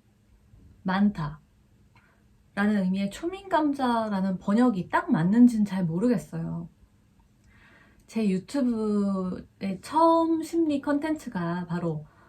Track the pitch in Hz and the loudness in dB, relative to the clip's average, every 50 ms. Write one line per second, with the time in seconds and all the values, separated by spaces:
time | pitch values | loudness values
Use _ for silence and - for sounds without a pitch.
0 | _ _ _ _ _ _ _ _ _ _ - - - - - _ - 190 185 196 | _ _ _ _ _ _ _ _ _ _ -20 -20 -20 -20 -20 _ -4 -2 0 2
1 | 208 208 - 170 151 147 151 - _ _ _ _ _ _ _ _ _ _ _ _ | 2 2 2 0 -8 -8 -8 -12 _ _ _ _ _ _ _ _ _ _ _ _
2 | _ _ _ _ _ _ _ _ _ _ - 202 202 208 214 202 185 185 190 190 | _ _ _ _ _ _ _ _ _ _ -4 -2 0 0 2 2 0 0 0 -2
3 | 202 202 - - 330 349 381 392 392 381 359 311 311 285 277 277 262 240 233 226 | -2 -4 -6 -6 -10 -8 -10 -10 -10 -2 0 0 2 2 0 0 0 0 0 0
4 | 220 214 202 190 190 190 185 180 - - 202 233 254 247 202 185 170 - - 339 | -2 -2 -2 -2 -2 -2 -4 -4 -2 -2 2 4 4 2 2 0 -4 -2 -2 -2
5 | - 370 240 156 165 185 214 240 247 240 233 214 208 - 190 190 180 160 165 180 | 0 2 0 2 2 2 6 8 8 8 8 4 -2 0 0 -2 -2 -2 -2 0
6 | 220 247 240 170 - - - 160 165 170 165 170 170 - _ _ - _ _ _ | 0 2 0 0 -2 -6 -10 -8 -8 -6 -8 -8 -10 -12 _ _ -20 _ _ _
7 | _ _ _ _ _ _ _ _ _ _ _ - - - - _ _ _ _ _ | _ _ _ _ _ _ _ _ _ _ _ -20 -20 -20 -20 _ _ _ _ _
8 | _ _ - 226 220 196 185 185 - - - 285 254 247 233 220 220 214 208 202 | _ _ -4 -2 0 0 0 -2 -4 -4 -2 -2 0 0 0 -2 -2 0 0 0
9 | 202 196 196 185 185 180 185 - - - _ - 196 196 185 - - - 285 320 | 0 0 -2 -2 -4 -6 -8 -8 -12 -18 _ -10 -8 -6 -6 -8 -10 -4 2 4
10 | 330 330 330 330 330 330 330 320 311 - 339 339 330 311 285 277 - 294 285 285 | 6 6 6 4 4 2 0 -2 -2 -2 0 0 0 2 0 -2 0 0 -2 0
11 | 311 311 311 311 - 247 - 185 170 170 175 180 180 165 165 170 170 170 156 151 | 0 -2 -4 -4 -6 -8 -6 -4 -4 -4 -4 -6 -6 -4 -6 -4 -4 -4 -4 -6
12 | 151 - _ _ - | -10 -14 _ _ -20